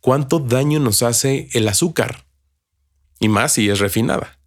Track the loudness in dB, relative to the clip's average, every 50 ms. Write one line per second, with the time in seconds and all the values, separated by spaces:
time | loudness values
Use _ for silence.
0 | _ 2 2 2 2 0 -2 -2 0 0 0 0 2 0 0 0 0 0 0 0
1 | 0 0 0 0 0 0 -2 -2 -4 -4 -2 0 0 0 0 0 0 -2 0 -2
2 | -2 -2 -4 -12 -18 _ _ _ _ _ _ _ _ _ _ _ _ _ _ _
3 | _ _ _ _ 0 2 2 2 2 0 0 0 2 0 2 0 0 0 0 -2
4 | -2 0 -2 -4 -6 -8 -14 _ _